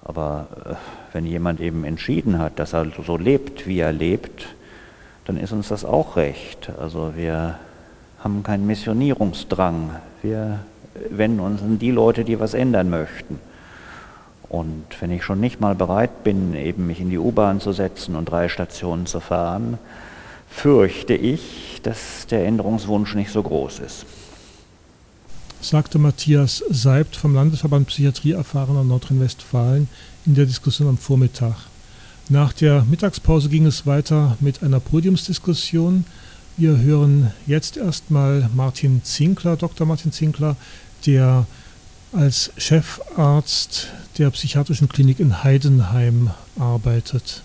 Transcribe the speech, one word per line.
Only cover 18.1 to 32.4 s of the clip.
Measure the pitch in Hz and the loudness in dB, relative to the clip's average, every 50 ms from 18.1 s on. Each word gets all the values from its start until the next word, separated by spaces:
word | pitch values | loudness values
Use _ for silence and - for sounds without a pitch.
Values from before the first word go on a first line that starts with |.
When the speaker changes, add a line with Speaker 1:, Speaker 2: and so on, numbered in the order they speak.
| 90 | -6
Speaker 1:
und | 78 82 | -4 -4
drei | 80 78 87 87 87 | -2 -2 -2 -2 -2
Stationen | - - 90 85 - - - 90 85 85 90 | -2 -6 -8 -8 -8 -10 -6 -6 -4 -4 -6
zu | 85 - 87 | -6 -8 -10
fahren, | 87 - 90 87 85 85 87 101 113 117 120 117 - - - - - - - - - - - - - - | -6 -4 -2 -2 -2 -2 -4 -4 -6 -6 -8 -8 -12 -18 -20 -20 -20 -20 -20 -20 -20 -20 -20 -20 -20 -18
fürchte | - - - 143 143 123 98 95 - - - - 120 | -16 -2 2 4 4 4 4 0 -4 -8 -4 -2 -2
ich, | - - 113 139 160 - - - - - - - - - | 0 0 -2 -2 -4 -6 -12 -16 -16 -16 -16 -16 -10 -8
dass | 117 113 - - - - - - | -8 -8 -8 -10 -14 -14 -14 -8
der | - - 110 90 | -4 -2 -2 0
Änderungswunsch | 95 113 110 98 95 110 113 95 98 104 101 104 101 104 | 0 0 -2 -2 -2 -4 -4 -4 -2 -2 -2 -2 -2 -4
nicht | 104 101 101 | -6 -6 -2
so | - 107 101 | -2 -4 -4
groß | - - 76 69 64 - - | -2 -2 -4 -4 -4 -8 -12
ist. | 69 67 - - - - - - - - - - - - - - - _ _ _ _ _ _ _ _ _ _ _ _ - - - - - - - - | -14 -14 -14 -18 -18 -20 -20 -20 -20 -20 -20 -20 -20 -20 -20 -20 -20 _ _ _ _ _ _ _ _ _ _ _ _ -16 -16 -14 -14 -16 -18 -12 -6
Speaker 2:
Sagte | - - 151 143 - - 156 | 0 0 0 0 2 2 2
Matthias | 147 147 135 - - 156 151 147 139 127 - - - 440 | 4 4 2 0 2 2 4 4 4 2 0 -2 -4 -2
Seibt | 202 127 110 135 131 139 156 - - | -2 2 4 4 4 4 2 0 -4
vom | - - 151 139 | -2 0 2 4
Landesverband | 135 139 156 160 147 - 151 143 143 139 | 4 4 4 2 2 -2 0 2 2 2
Psychiatrie | - - - 143 143 131 - - 147 165 | 2 0 0 2 2 2 2 0 0 0
Erfahrener | 190 147 - - 139 139 131 139 139 135 | 0 -2 -2 -2 -2 0 0 0 2 2
Nordrhein-Westfalen | 127 127 127 - - 139 131 131 123 - - - - - 123 120 120 131 143 147 - - - - - - - - | 2 2 0 0 0 0 2 2 0 -2 -6 -12 -4 0 0 2 2 2 2 0 -2 -4 -14 -20 -20 -20 -6 2
in | - 147 | 2 4
der | 135 143 | 6 4
Diskussion | 131 127 - - 143 123 - 147 143 | 2 2 -2 -2 -2 0 0 2 2
am | 131 120 | 2 0
Vormittag. | - - 139 131 131 123 131 - 123 113 113 - - - - - - - - - - - - - - - | 0 2 2 4 4 2 2 0 -2 -2 -2 -4 -10 -18 -20 -20 -20 -20 -20 -20 -20 -20 -20 -20 -2 2
Nach | 139 143 | 4 4